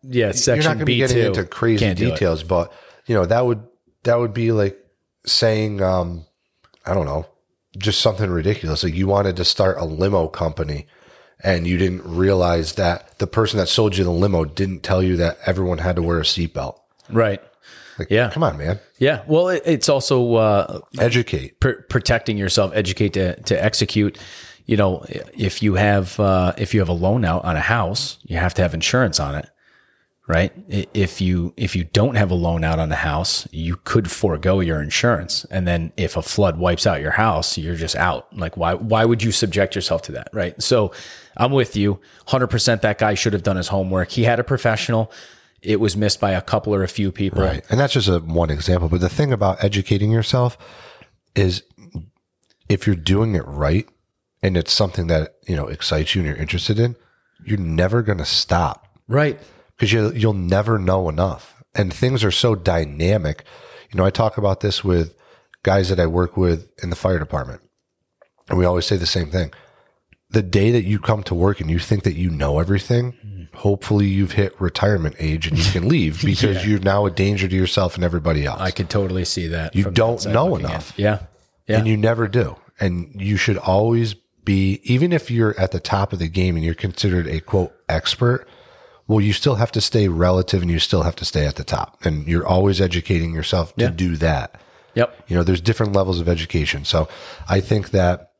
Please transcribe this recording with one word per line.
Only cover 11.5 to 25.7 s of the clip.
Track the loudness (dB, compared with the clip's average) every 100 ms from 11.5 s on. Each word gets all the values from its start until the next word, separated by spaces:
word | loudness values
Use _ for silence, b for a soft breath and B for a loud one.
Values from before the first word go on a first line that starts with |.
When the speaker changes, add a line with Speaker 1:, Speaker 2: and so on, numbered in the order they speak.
| 0 0
Speaker 2:
you | 2
didn't | 0 -2 -6
realize | 0 2 4 2 2 -2
that | -2 -2 -2 -8 _
the | -2
person | 0 0 0
that | 0
sold | 2 2 2
you |
the | 0
limo | 2 2 2 -2
didn't | -2 -4 -4
tell | -2 0
you | 2 2
that | 0 -2 -4
everyone | -2 -2 -2
had | -2 0
to |
wear | 0 0
a |
seatbelt. | 0 -2 -4 -4 -10 -12 _ _ -4
Speaker 1:
Right. | 0 0 -2 -10 _ B B B B
Speaker 2:
Like, | 0
Speaker 1:
Yeah. | 2 2
Speaker 2:
come | 0
on, | -2 -2
man. | -4 -4 _ _
Speaker 1:
Yeah. | 0 0 0
Well, | 2 2
it, | 0 0
it's | 0 2
also, | 0 2 0 4 4
uh, | 4 2 0 -6 -12 -2
Speaker 2:
Educate. | 2 2 0 -4 -6 _
Speaker 1:
pr-, | -2 -2 -4
protecting | -2 0 0 0 -2
yourself, | 0 0 0
educate | 0 -2 0 -2
to, | 0 -2 -4
to | -2 0
execute. | 0 0 -2 0 -2 -4 B B B B -2
You | 2
know, | 2 0 -6 -12 -12 -6
if | -4 0
you | 0